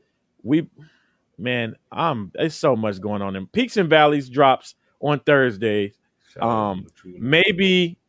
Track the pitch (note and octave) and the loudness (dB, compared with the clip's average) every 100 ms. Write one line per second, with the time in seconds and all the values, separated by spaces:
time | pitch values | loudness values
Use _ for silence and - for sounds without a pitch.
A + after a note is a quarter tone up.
0 | _ _ _ _ G#2 D3 - _ D3+ _ | _ _ _ _ -2 -2 -2 _ -20 _
1 | _ _ _ - A2+ B2 A2+ - _ - | _ _ _ -10 -4 -4 -4 -8 _ -4
2 | E3 B2+ G2 - D#3+ - D#3 A#2 A2 F#2+ | -2 -4 -6 -6 -6 -2 0 0 -2 -4
3 | G#2 G#2 G2 F#2+ F#2+ - B3 A3 E3+ D#3 | -6 -6 -6 -8 -6 -4 -2 0 2 4
4 | D3+ D3 C3 B2+ C3+ B2+ - - _ _ | 4 2 -2 2 4 2 -2 -20 _ _
5 | C#3+ C#3+ - C#3+ B2+ G2 A2+ G#2 G2+ - | -4 -2 2 4 4 0 -2 0 -2 -8
6 | _ _ _ - A2+ A2+ G#2 F#2+ E2 _ | _ _ _ -6 -2 0 -2 -4 -10 _
7 | F#2 F2+ A#2+ D#3 F#3+ F3+ F#3+ F#3 E3+ F3 | -20 -10 0 2 2 0 2 2 0 -4